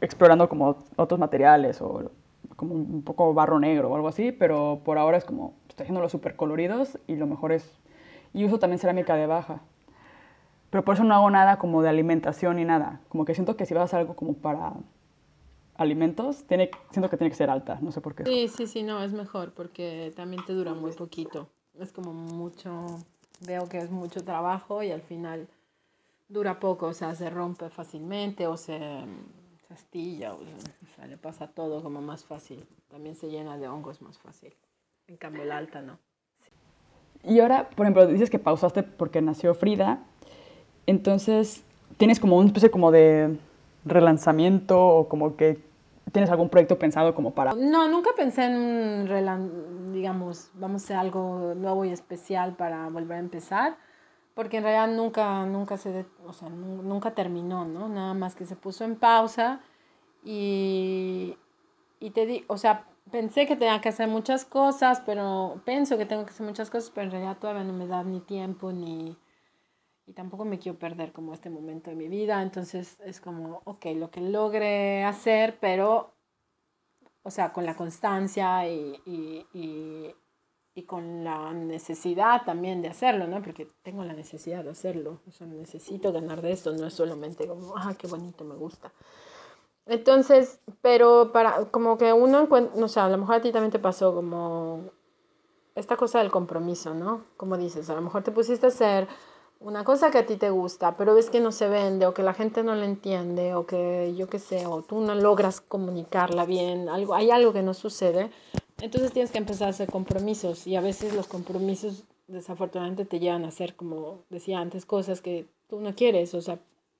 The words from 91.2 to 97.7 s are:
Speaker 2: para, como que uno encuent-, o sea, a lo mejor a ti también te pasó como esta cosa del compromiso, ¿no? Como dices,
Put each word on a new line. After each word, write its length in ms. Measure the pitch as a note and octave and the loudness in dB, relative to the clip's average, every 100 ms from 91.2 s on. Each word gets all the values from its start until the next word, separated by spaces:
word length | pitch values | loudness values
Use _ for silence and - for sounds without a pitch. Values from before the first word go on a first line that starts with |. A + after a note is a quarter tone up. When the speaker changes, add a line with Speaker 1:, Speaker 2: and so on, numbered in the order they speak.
| A#3 | 8
Speaker 2:
para, 340 | A#3 A3+ F3+ A3 | 6 4 2 0
como 320 | A#3 A3+ A3+ | 0 2 4
que 140 | A3+ | 6
uno 340 | A3+ B3+ C#4 D4+ | 8 8 6 8
encuent-, 220 | C4 A#3+ A3 | 6 4 0
o 80 | A3 | 0
sea, 180 | A3 F#3+ | 2 2
a 20 | |
lo 100 | F#3+ | 2
mejor 180 | G3 A#3 | 2 2
a 40 | |
ti 100 | A#3+ | 2
también 200 | A3+ A3 | 0 0
te 60 | G#3+ | 0
pasó 360 | G3 F#3 F#3+ | -2 2 2
como 720 | F3 F3 E3+ E3+ E3 E3 E3 F#3 - _ _ _ _ _ _ _ | 2 -4 -6 -6 -4 -6 -8 -12 -20 _ _ _ _ _ _ _
esta 220 | - G3+ A#3+ | -12 -4 -2
cosa 220 | A#3+ A#3 | 2 2
del 100 | G3+ | 2
compromiso, 640 | F#3+ F3 E3 E3+ E3+ E3 | 2 -2 -4 -4 -6 -6
¿no? 300 | D#3+ F3+ A3+ - - | -6 -4 -6 -8 -12
Como 200 | F#3+ F#3 | -6 -4
dices, 320 | F3 | -4